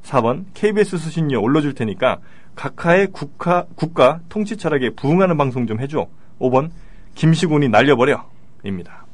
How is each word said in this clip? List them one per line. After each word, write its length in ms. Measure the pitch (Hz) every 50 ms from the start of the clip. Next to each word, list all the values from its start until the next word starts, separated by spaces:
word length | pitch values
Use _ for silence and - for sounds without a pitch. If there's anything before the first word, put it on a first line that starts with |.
사 180 | - - 143 131
번, 240 | 113 117 135 160 190 - -
케이비에스 420 | - 208 214 214 214 208 196 185
수신료 460 | 175 160 160 147 165 160 147 131 113
올려줄 320 | 98 120 143 156 147 143 131
테니까 440 | - 120 107 95 92 131 127 95 - - - - - - - -
각하의 540 | - - 139 - - - 170 170 190 196 190
국가, 540 | 190 - 151 139 - - - 170 175 180 175 - -
국가 460 | - 160 165 170 165 131 131 156 170 165 -
통치 280 | - 214 214 208 220
철학에 340 | 196 - 160 151 139 127 113
부응하는 460 | - - - 135 160 185 190 180 170
방송 300 | 147 143 131 120 131 120
좀 140 | 110 107 107
해줘. 260 | 135 139 156 135 87 - - - - - - -
오 120 | - 127
번, 200 | 123 131 147 165 - - - - - - - - -
김시곤이 540 | - - 160 165 165 185 165 151 147 147 127
날려버려.입니다. 1400 | 107 107 131 143 139 117 123 147 131 - - - - - - - - - - 104 98 90 85 - - - - -